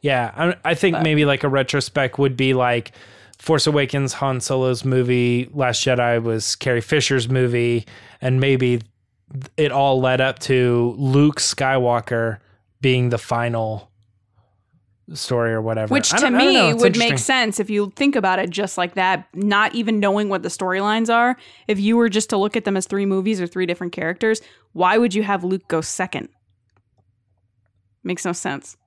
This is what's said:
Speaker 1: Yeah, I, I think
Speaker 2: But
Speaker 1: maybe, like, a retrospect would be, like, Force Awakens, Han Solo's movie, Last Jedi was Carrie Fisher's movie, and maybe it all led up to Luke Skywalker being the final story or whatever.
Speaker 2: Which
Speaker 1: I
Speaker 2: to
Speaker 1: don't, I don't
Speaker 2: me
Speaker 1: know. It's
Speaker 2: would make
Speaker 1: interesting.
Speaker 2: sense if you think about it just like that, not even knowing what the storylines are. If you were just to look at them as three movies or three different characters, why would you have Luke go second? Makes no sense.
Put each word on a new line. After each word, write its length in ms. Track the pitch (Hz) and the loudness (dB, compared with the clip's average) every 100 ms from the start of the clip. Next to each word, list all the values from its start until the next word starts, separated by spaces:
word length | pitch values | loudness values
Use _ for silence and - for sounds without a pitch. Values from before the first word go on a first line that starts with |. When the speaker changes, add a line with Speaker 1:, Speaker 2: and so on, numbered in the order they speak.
Speaker 1:
Yeah, 300 | 143 131 117 - | 0 0 -2 -2
I, 340 | 170 180 - | -2 -2 -2
I 40 | |
think 220 | 165 196 165 | 0 0 2
Speaker 2:
But 60 | |
Speaker 1:
maybe, 220 | 165 151 | 2 2
like, 180 | 147 135 | 2 2
a 60 | 147 | 0
retrospect 680 | 135 131 147 - - 131 - | 0 0 -2 -2 -2 -2 0
would 180 | 139 127 | 0 2
be, 160 | 131 | 0
like, 380 | 127 123 120 - - - - - - | 2 2 0 -4 -20 -20 -20 -20 -16
Force 280 | - 156 156 | 0 0 2
Awakens, 460 | 147 139 143 135 | 0 0 -2 -4
Han 260 | - 135 131 | -2 -4 -4
Solo's 440 | - 131 131 120 | -2 0 0 0
movie, 640 | 135 131 123 127 120 120 123 | 0 0 2 2 2 0 -2
Last 300 | 147 127 117 | -2 -2 0
Jedi 380 | - 123 120 117 | 0 2 2 0
was 320 | 117 113 107 - | 0 -4 -4 -4
Carrie 260 | - 123 | -2 -2
Fisher's 460 | 110 151 - 131 117 | 0 0 2 0 0
movie, 580 | 131 127 120 120 117 - - - - | 0 0 0 0 -2 -4 -20 -20 -8
and 180 | 131 131 | -2 0
maybe 440 | 135 131 127 120 110 _ _ _ _ 139 131 - | 2 2 2 0 -4 _ _ _ _ -14 -12 -2
it 160 | 147 | 0
all 260 | 135 139 131 | 2 2 2
led 200 | 127 127 | 2 2
up 180 | 131 135 | 0 -2
to 540 | - 127 123 120 120 113 | 0 2 2 2 0 -2
Luke 420 | 139 135 147 147 | 0 4 4 2
Skywalker 960 | - - 131 135 123 120 113 117 113 107 _ _ _ _ | -6 -2 0 0 0 0 -2 -2 -2 -6 _ _ _ _
being 260 | 131 127 123 | 0 2 2
the 100 | 117 | -2
final 720 | - 120 120 117 110 107 - _ _ _ _ _ _ _ _ _ _ _ - | -2 -4 -2 -4 -4 -8 -12 _ _ _ _ _ _ _ _ _ _ _ -18
story 380 | 156 - 123 113 | -12 -4 0 0
or 100 | 113 | -2
whatever. 300 | 110 113 107 | -2 -4 0
Speaker 2:
Which 200 | 269 - | 0 0
Speaker 1:
I 60 | 202 | 2
Speaker 2:
to 40 | |
Speaker 1:
don't, 120 | 277 | 2
I 40 | 247 | 4
don't 80 | 339 | 4
Speaker 2:
me 60 | |
Speaker 1:
know. 140 | 359 175 | 4 4
It's 120 | 151 | 4
Speaker 2:
would 140 | - 214 | 4 4
make 120 | 233 | 0
Speaker 1:
interesting. 140 | 135 117 | 0 2
Speaker 2:
sense 240 | 262 226 196 | 2 2 -2
if 100 | 202 | -2
you 200 | 208 202 - | -2 -2 0
think 180 | 285 | 0
about 240 | 277 190 185 | 2 0 0
it 120 | 190 | -2
just 260 | 180 196 - | -4 -6 -4
like 160 | 175 | -4
that, 320 | 196 185 185 - | 0 0 0 -4
not 400 | 175 202 202 214 | -4 0 2 0
even 240 | 233 220 220 | 0 -2 0
knowing 300 | 202 202 208 | 2 0 0
what 140 | 190 | -2
the 60 | 170 | -4
storylines 640 | - 185 185 202 220 226 | -4 -2 -2 0 0 2
are. 240 | 233 240 254 - - - | 2 2 0 -10 -18 -4
If 120 | 208 | 0
you 160 | 202 233 | 2 4
were 120 | 233 | 4
just 220 | 202 214 | 0 -2
to 60 | 208 | -2
look 180 | 202 226 | 0 -2
at 80 | |
them 120 | 208 196 | -2 -2
as 100 | 185 | -2
three 200 | 196 196 | -2 0
movies 340 | 190 190 208 | 0 0 -2
or 60 | 175 | -4
three 200 | 185 185 | -4 -4
different 260 | 175 180 | -4 -6
characters, 480 | 175 160 175 220 220 - _ _ | -6 -6 -2 0 -2 -4 _ _
why 260 | - 180 214 | -2 2 4
would 160 | 240 | 2
you 80 | 196 | 0
have 200 | 202 196 | -2 -2
Luke 240 | 180 190 _ | -2 -6 _
go 120 | 160 | -4
second? 480 | 156 - 180 - - _ _ _ _ _ _ _ _ _ _ _ _ _ _ _ _ _ | -4 -6 -8 -8 -12 _ _ _ _ _ _ _ _ _ _ _ _ _ _ _ _ _
Makes 200 | 185 180 | -10 -6
no 80 | 185 | -6
sense. 440 | 170 - 139 - - | -6 -6 -8 -12 -20